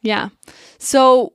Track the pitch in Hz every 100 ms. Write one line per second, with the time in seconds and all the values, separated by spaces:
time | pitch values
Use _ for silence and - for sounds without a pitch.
0 | 220 208 - _ _ _ - _ - 269
1 | 262 254 214